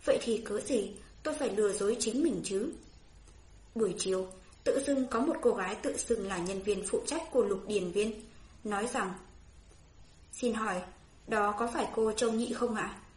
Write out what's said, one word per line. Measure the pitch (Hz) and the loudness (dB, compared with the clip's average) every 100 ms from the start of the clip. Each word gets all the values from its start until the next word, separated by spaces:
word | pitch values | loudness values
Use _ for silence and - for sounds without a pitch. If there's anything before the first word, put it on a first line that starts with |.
| - | 4
Vậy | 240 | 2
thì | - 214 | 4 -2
cớ | - 208 | -2 -4
gì | - 254 196 - - - | 0 0 0 -8 -18 -8
tôi | 320 | -6
phải | 294 247 196 | -2 0 2
lừa | 208 | 2
dối | 190 202 240 | 4 0 2
chính | - 240 | 0 2
mình | 320 190 | 2 0
chứ? | 160 196 254 - - - - - - - - - - 233 | -2 -2 -2 -6 -16 -20 -20 -20 -20 -20 -20 -20 -12 0
Buổi | 208 170 | 0 0
chiều, | 190 185 185 - - - | 0 0 -2 -10 -20 -4
tự | - 269 277 | 2 2 4
dưng | 269 254 | 2 2
có | 233 | 2
một | 285 - | 2 4
cô | 240 | 2
gái | 202 185 208 | 2 0 -4
tự | - - | -4 -4
xưng | - 226 196 | 0 0 0
là | 185 | -2
nhân | 175 190 | -2 -2
viên | 190 196 202 | 0 -2 0
phụ | - - | -2 -2
trách | 311 - | -4 0
của | 262 | 2
Lục | 202 190 - | 4 0 0
Điền | 208 180 | -2 0
Viên, | 180 220 214 - - - - | 0 0 -2 -12 -20 -20 -12
nói | 214 202 233 | -4 -2 -2
rằng: | 254 190 185 - - - - - - - - - - - | -2 -2 -4 -14 -20 -20 -20 -20 -20 -20 -20 -20 -20 -18
Xin | - 247 | -2 -2
hỏi, | 220 214 180 180 - - - - | 0 -2 -2 -6 -16 -20 -20 -2
đó | 220 208 208 | 2 2 2
có | 240 | -2
phải | 294 226 - | 0 -2 2
cô | 220 | 2
Châu | 214 240 | 4 2
Nhị | 220 240 | 2 0
không | 240 233 214 | 0 0 0
ạ? | 190 - - | -4 -8 -18